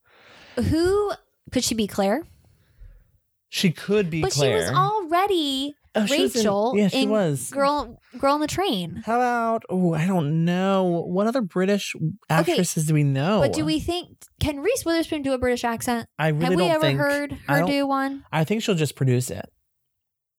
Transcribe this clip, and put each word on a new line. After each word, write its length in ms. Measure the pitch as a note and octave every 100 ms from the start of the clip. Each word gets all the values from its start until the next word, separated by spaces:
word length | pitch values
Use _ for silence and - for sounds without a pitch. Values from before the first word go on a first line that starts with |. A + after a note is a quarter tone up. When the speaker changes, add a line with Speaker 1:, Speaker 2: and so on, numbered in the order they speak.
| _ _ - - - -
Speaker 1:
Who, 560 | A3 D#4 F4+ G4+ G#4 - _ _ -
could 100 | C4
she 100 | -
be 120 | A3+ G3+
Claire? 360 | - G3 B3 F4 - _ _ _ - - - _ _ _ _ _
Speaker 2:
She 200 | - F#3+
could 400 | - - G#3 F3
be 100 | E3
Speaker 1:
But 100 | F#4+
Speaker 2:
Claire. 260 | - - G#4+ -
Speaker 1:
she 40 |
was 60 | F4+
already 960 | G4 G#4+ E4 E4+ G#4 F4+ C#4+ C4 C#4+ - _
Speaker 2:
Oh, 100 | G#3+ G#3
she 160 | D4
was 120 | F#4+ A#3+
in, 40 |
Speaker 1:
Rachel 320 | G#3+ G3+ A3+ G#3
Speaker 2:
yeah, 120 | G3
she 140 | C4
Speaker 1:
in 60 | B3+
Speaker 2:
was. 400 | G#3+ F3 C3+ -
Speaker 1:
Girl, 480 | C4+ C#4 D4 A#3+ A#3 _ B3
Girl 160 | C#4
on 60 | D4
the 60 | D4+
Train. 560 | - F#4+ G3+ E3+ F3+ A3
Speaker 2:
How 100 | A#3+
about, 460 | B3 A#3+ A3+ A3+ -
oh, 240 | F#3 F3+
I 120 | D#3+ F3
don't 380 | F3+ D3 D#3+
know. 400 | E3+ F3+ F#3+ F#3+ F#3 E3+ -
What 200 | F3+ G#3+
other 140 | C4
British 540 | G3+ F3+ F#3+ G3+ - -
Speaker 1:
Okay, 160 | D#3 G3 - D#3+ E4
Speaker 2:
actresses 340 | D4 F3 F3 D3+
do 80 |
we 80 | D3+
know? 360 | C#3+ C3+ D#3+ G#3
Speaker 1:
but 120 | D#3
do 100 | D#4
we 160 | D#4 D#4
think, 280 | - F4 D4 - - -
can 220 | C#4+ C#4+
Reese 240 | E4 C5
Witherspoon 380 | E4 E4 D#4+ D#4
do 100 | C4+
a 60 | B3+
British 260 | B3+ B3
accent? 420 | A#3+ A3+ - A#3 - -
Speaker 2:
I 100 | D#3
really 160 | D3+
Speaker 1:
Have 60 | E3+
we 60 | F#3
Speaker 2:
don't 120 | -
Speaker 1:
ever 80 | D#4
Speaker 2:
think, 160 | - -
Speaker 1:
heard 380 | C#4+ C#4+ C#4+ C4+ -
Speaker 2:
I 60 |
Speaker 1:
her 40 | C#4
Speaker 2:
don't, 100 | C#4
Speaker 1:
do 160 | C#4 C#4
one? 380 | C4+ C4+ C#4 -
Speaker 2:
I 140 | D#3+
think 180 | D#3 A3
she'll 120 | A3
just 200 | F3 D3+ -
produce 340 | C3 B2 B2+
it. 160 | F#2 - _ _ _ _ _ _ _ _